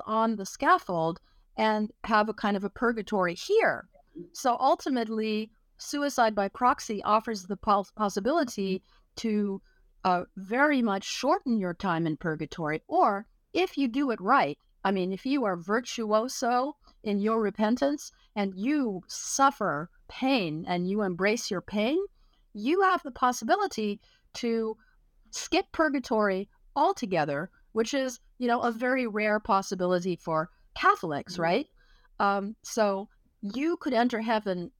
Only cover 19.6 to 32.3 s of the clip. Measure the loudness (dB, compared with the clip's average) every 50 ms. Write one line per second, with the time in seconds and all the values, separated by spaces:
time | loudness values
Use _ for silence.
19.6 | -2 -2 -2 -2 -6 -8 -12 _ _ -20 -10 -4 0 2 2 2 0 -2 -4 -6
20.6 | -4 -2 -2 -2 0 -2 -2 -2 -2 -2 -2 0 0 0 0 0 -2 -4 -6 -6
21.6 | -6 -4 -4 -2 0 2 0 0 -2 -4 -8 _ _ _ _ _ _ _ _ -6
22.6 | -2 0 2 4 4 4 2 0 -2 -6 -4 0 0 0 0 0 2 2 2 2
23.6 | 2 -2 -2 -4 -4 -4 -4 -6 -10 _ _ _ _ _ -12 -6 -4 -2 -2 -2
24.6 | -2 -4 -6 -10 _ _ _ _ _ _ _ _ _ _ -12 -12 -6 0 0 0
25.6 | 0 0 0 2 2 2 2 0 -2 0 2 2 4 2 2 0 -2 -6 _ _
26.6 | _ -8 0 2 2 2 2 0 -2 -2 0 0 2 0 0 -4 -4 -6 -10 _
27.6 | _ _ _ -2 0 0 0 0 -2 -2 -4 -8 _ _ _ _ 0 0 0 2
28.6 | 2 0 -2 0 0 0 0 0 0 -2 -2 0 0 2 2 0 2 2 2 2
29.6 | 2 -2 -4 -2 0 2 2 2 2 -2 -4 -4 -4 -2 -2 -2 -2 -4 -8 _
30.6 | _ _ _ 0 2 2 2 2 0 -4 -6 -6 -6 -8 -6 -2 0 0 0 0
31.6 | -2 -4 _ _ _ _ _ _ _ _ _ 0 0 2